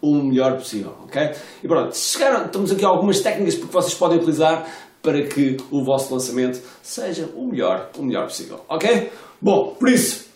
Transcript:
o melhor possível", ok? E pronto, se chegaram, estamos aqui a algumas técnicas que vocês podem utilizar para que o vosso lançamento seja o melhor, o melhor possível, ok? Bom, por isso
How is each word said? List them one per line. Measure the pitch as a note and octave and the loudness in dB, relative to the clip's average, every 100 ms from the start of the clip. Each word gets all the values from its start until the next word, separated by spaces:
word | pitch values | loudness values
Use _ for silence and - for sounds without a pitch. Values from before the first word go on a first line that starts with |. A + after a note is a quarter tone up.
o | D3+ D3 | 4 2
melhor | C#3 B2+ C3 B2+ | 4 2 2 0
possível", | - G#2+ G2 - | -6 -8 -8 -14
ok? | - C3+ D3+ - - - | -8 -4 -4 -4 -14 -12
E | - | 0
pronto, | D#3+ A#2 - | 0 0 -4
se | - | -4
chegaram, | - C4+ B3 E3+ | 0 2 2 -2
estamos | F#3+ F#3+ | -2 0
aqui | G3 | 2
a | G3+ | 4
algumas | F3 G3+ F#3 | 4 2 2
técnicas | A3 - F3+ - | 0 0 0 -2
que | - | 0
vocês | F3+ - | 0 0
podem | - F3 E3+ | 0 2 4
utilizar | E3 C#3+ D#3 E3 - - - _ | 2 4 4 2 -4 -16 -20 _
para | D#3+ C#3+ | 0 0
que | - C#3+ C3+ B2+ - | 0 0 0 0 -4
o | C#3 | -2
vosso | B2+ C3+ C3+ | 2 0 0
lançamento | B2+ B2 B2 B2+ B2+ - - | -4 -2 0 0 -2 -12 -20
seja | - - G#3+ E3 D#3+ | -14 -8 -6 -6 -8
o | - B3+ | -8 -6
melhor, | F2+ F2+ F#2+ - - | -2 0 -2 -6 -8
o | |
melhor | C#3 G2+ - | -4 -4 -4
possível, | - E2+ - - | -8 -12 -16 -8
ok? | D#3+ G#3 G#3+ - - - - | -2 2 2 0 -12 -20 -2
Bom, | - F#3 - - | 2 2 2 0
por | B3+ | 4
isso | B3 - - - | 4 2 -4 -12